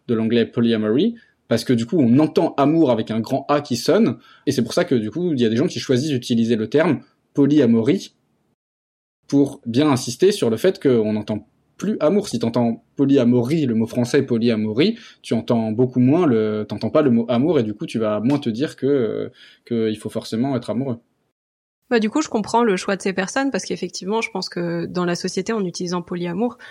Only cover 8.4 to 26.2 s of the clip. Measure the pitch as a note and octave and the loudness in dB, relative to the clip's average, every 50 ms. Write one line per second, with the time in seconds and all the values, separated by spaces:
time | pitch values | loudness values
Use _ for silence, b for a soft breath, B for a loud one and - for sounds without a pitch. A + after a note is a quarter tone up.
8.4 | _ _ _ _ _ _ _ _ _ _ _ _ _ _ _ _ _ - C#3+ C#3 | _ _ _ _ _ _ _ _ _ _ _ _ _ _ _ _ _ 0 2 2
9.4 | C#3+ C#3 - - - A#2+ A2 C3 D3+ D3+ C3 B2 - B2+ A#2+ - F3+ G3 G3+ - | 2 2 0 -10 -10 -4 0 2 2 2 2 0 0 -6 -2 2 2 2 2 2
10.4 | C#3 A#2 A2 A2 - F#3+ F#3+ - - C#3 B2 A2+ G#2+ G#2+ G#2+ G#2+ G#2+ - G#2+ A2 | 0 -2 -2 2 0 0 0 2 2 2 2 4 2 0 -2 -4 -4 -4 -6 -6
11.4 | - _ _ _ _ _ _ - - G3 G#3+ - D3+ D3+ F#3+ G#3 - - - A#2 | -6 _ _ _ _ _ _ -8 -4 -4 -2 0 0 2 2 2 -2 -2 -4 -2
12.4 | A#2+ A2+ A#2 B2+ A#2+ A#2 A2 - _ _ _ - C#3 C3+ C#3 C3+ A#2+ A#2+ B2 B2 | -2 -2 0 0 0 0 -2 -4 _ _ _ 0 2 4 4 4 4 4 4 2
13.4 | A#2 B2+ D#3+ E3 D3 A#2+ A2+ A2+ A2+ - - B2 A#2+ B2 - C#3+ C3+ - B2 A2+ | 2 0 0 0 0 0 0 0 -2 -2 -2 -2 -2 0 0 0 0 0 -2 0
14.4 | A#2 A#2+ A2+ G#2+ G#2+ G#2+ G#2+ A#2 E3 G#3+ A#3 B B B B B B - B2+ A2+ | 2 2 0 0 -2 -2 0 2 2 0 0 B B B B B B -4 -4 -4
15.4 | A2+ - A#2+ A#2 A2+ G#2+ G#2+ A2 B2+ B2+ B2 B2 B2 B2+ D3 F3 F3+ D3 A#2 A2 | 0 0 -2 0 0 -2 0 0 0 0 2 2 2 4 4 4 2 2 2 2
16.4 | G#2+ G#2+ G#2+ G#2+ G#2+ - G#2+ G#2 - G#2+ G#2+ D#3 D3+ C3+ A#2 A#2 A#2 A#2 B2 A#2 | 2 0 -2 -4 -4 -6 -6 -6 -6 0 2 2 4 4 2 2 2 2 0 0
17.4 | C3+ E3 E3+ C#3 A2+ G#2+ G#2 - - - - A#2 A2 G#2+ G#2+ G#2 G#2+ B2+ D3 C3+ | 2 2 2 2 0 0 -4 -8 -10 -6 -4 -2 -2 0 -2 0 0 0 0 0
18.4 | - A#2+ G#2+ A2+ D3 D#3 - - - C3+ C#3+ C3+ A#2 G#2 G#2+ G#2+ G#2+ - b b | 0 -4 -4 -4 -4 -6 -6 -4 -2 0 0 2 0 0 -2 -4 -6 -8 b b
19.4 | b b b b b - A#2+ A#2 A2+ A2 A2 A2 - G#2+ - A#2 - - A2+ A2 | b b b b b -6 -4 -2 0 -2 -2 -4 -8 -8 -8 -8 -8 -6 -4 -2
20.4 | B2 C#3 C3+ A#2 - - G#2+ A#2 C#3 C#3 A#2 - _ _ _ _ _ _ _ _ | -2 -2 -2 -4 -4 -4 -4 -4 -4 -4 -6 -8 _ _ _ _ _ _ _ _
21.4 | _ _ _ _ _ _ _ _ _ - B3 A#3 G#3+ G#3+ - D4+ D4+ - - A3+ | _ _ _ _ _ _ _ _ _ -2 0 0 0 0 -2 -2 -4 -2 -4 -4
22.4 | G3+ - - A#3 A#3+ A3+ F#3 F#3 - - G3 F#3 - G3+ F#3 F#3+ F#3+ F#3 - C4+ | -4 0 0 2 2 2 0 -2 -2 -4 -4 -4 -4 -6 -4 -4 -6 -4 -2 -2
23.4 | C4+ C#4 - F#3+ - - F3+ F3 F#3+ F3 - - F#3 F#3 G#3+ A3+ A3+ - - - | -2 -2 -2 -4 -6 -6 -8 -8 -8 -10 -10 -10 -8 -6 -4 -4 -4 -6 -6 -8
24.4 | F3+ - - F3+ F3 E3+ E3+ E3+ E3 - F3 F3+ F3 F3 F3 E3+ - F#3 - G3 | -8 -8 -8 -6 -6 -4 -4 -6 -6 -6 -4 -4 -2 -2 -2 -4 -4 -6 -6 -6
25.4 | F3+ - A3+ A3 G3 F3 - - F#3 E3+ F3+ F3+ E3+ - F#3 F3 | -4 -4 -4 -4 -4 -4 -4 -6 -6 -4 -4 -6 -6 -6 -8 -6